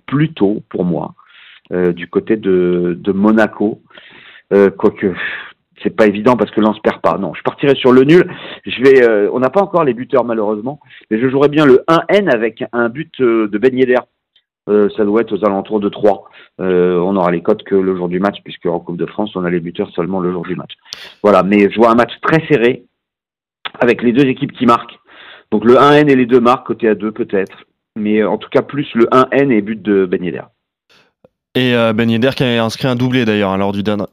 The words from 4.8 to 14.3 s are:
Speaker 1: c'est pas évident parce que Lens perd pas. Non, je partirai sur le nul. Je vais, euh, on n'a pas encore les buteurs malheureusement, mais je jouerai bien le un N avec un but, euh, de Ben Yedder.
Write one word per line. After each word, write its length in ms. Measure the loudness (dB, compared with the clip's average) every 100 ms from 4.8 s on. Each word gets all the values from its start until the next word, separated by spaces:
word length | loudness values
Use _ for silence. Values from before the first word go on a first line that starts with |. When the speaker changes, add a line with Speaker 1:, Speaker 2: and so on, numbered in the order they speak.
| -2 0 -6 -4 -10 -12 -16 _ _ _
Speaker 1:
c'est 140 | -8 0
pas 100 | 2
évident 300 | 2 0 0
parce 140 | -2
que 100 | 0
Lens 180 | -2 0
perd 200 | -4 -2
pas. 160 | -2 -2
Non, 160 | -6
je 80 | -6
partirai 340 | -8 -4 0 2
sur 160 | 4
le 100 | 4
nul. 260 | 6 4 4 -4 -16 -16 -12
Je 180 | 0
vais, 200 | 4 6
euh, 260 | 6 2 0
on 60 | 0
n'a 100 | -2
pas 120 | 0
encore 220 | 0 0 -2
les 80 |
buteurs 300 | -2 -2 -2 -2
malheureusement, 540 | -4 -4 -4 -8 -12 _ -20 -6
mais 100 | -2
je 100 | -2
jouerai 180 | 0 0
bien 160 | 2 4
le 180 | 4 4
un 140 | 0 2
N 200 | 0 2
avec 340 | 0 -2 -6 -8
un 160 | -4 -4
but, 240 | -4 -12 -2
euh, 260 | 0 0 -2
de 100 | 0
Ben 180 | 0 2
Yedder. 180 | 0 0 -2 _ _